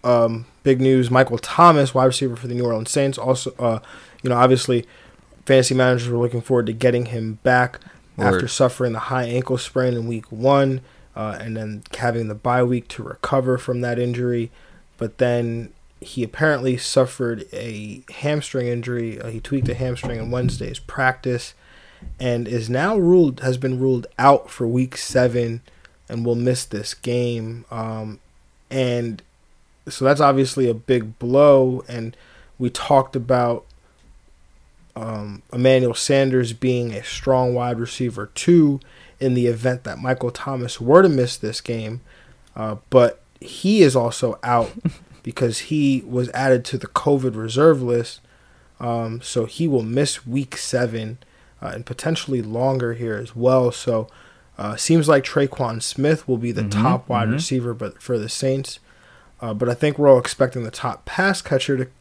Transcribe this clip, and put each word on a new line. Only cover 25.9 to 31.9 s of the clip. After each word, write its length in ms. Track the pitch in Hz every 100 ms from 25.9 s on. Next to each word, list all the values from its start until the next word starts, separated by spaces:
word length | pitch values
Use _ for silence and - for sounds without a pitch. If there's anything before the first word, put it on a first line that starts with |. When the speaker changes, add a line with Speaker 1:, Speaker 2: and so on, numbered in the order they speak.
| _ -
Speaker 1:
and 180 | 117 117
will 100 | 120
miss 280 | 120 123
this 300 | - 104 104
game. 720 | - 123 120 120 117 113 117 -
Um, 500 | 113 113 110 110 104 _ _ _ _ _
and 500 | 131 127 120 120 101 _ _ _ _ _ _ -
so 160 | - 131
that's 160 | 143
obviously 480 | 143 135 131 - 123
a 40 |
big 460 | 113 - 123 107 -
blow. 640 | 120 135 147 139 127 127
And 280 | -